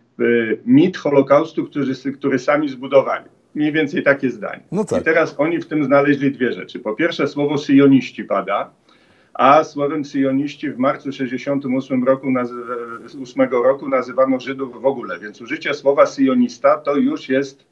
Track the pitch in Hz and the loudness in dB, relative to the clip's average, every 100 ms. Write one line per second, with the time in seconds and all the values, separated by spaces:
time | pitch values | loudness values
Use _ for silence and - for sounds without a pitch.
0 | _ - 120 117 110 110 117 135 185 - | _ -4 0 2 0 -4 4 4 4 0
1 | 147 139 131 143 160 - - 147 131 131 | 0 2 4 2 2 -6 -6 -4 -4 -4
2 | 139 - 139 131 147 147 147 123 131 135 | -8 -4 -2 -2 0 0 -2 -6 2 2
3 | 117 92 - _ _ 151 151 156 143 147 | 2 -6 -8 _ _ -4 -2 0 -2 0
4 | 143 139 127 110 95 - - 180 208 92 | 0 2 -2 -4 -10 -12 -8 -6 -2 -2
5 | 160 165 147 - 156 160 - 151 135 139 | 0 0 0 -2 -2 -2 -4 -4 2 2
6 | 143 139 139 - 120 92 - - 110 110 | 2 2 0 0 -4 -4 -10 -10 -8 -2
7 | 165 165 139 143 143 143 147 139 139 131 | -2 -2 -4 -2 -2 -2 4 6 8 6
8 | - - 104 98 92 104 139 _ _ _ | 2 -12 -4 -4 -2 -4 -4 _ _ _
9 | _ _ _ - 127 151 160 143 143 156 | _ _ _ 2 6 6 4 -4 -4 -4
10 | 139 139 135 135 143 - 147 120 135 147 | -4 -2 0 0 -2 -6 -10 -2 -2 -2
11 | 139 135 123 123 143 139 135 131 135 131 | -8 -6 -6 -4 -4 -4 -2 -4 -2 0
12 | 127 135 139 127 120 120 117 120 120 117 | 2 0 0 -2 -2 -8 -10 -10 -10 -14
13 | 117 147 123 135 127 123 107 - 143 131 | -16 -16 -10 -2 0 2 2 0 -2 -4
14 | 123 123 131 131 135 135 131 113 131 123 | -2 0 0 0 -4 -8 -10 -4 -4 -2
15 | 101 87 104 113 117 151 156 - 139 147 | -8 -10 -12 -16 -10 -8 -6 -2 0 2
16 | 135 139 131 127 120 - 139 151 143 143 | 2 4 2 4 0 2 2 2 0 0
17 | 131 156 - 135 139 - _ | 0 -2 -2 -2 -2 -12 _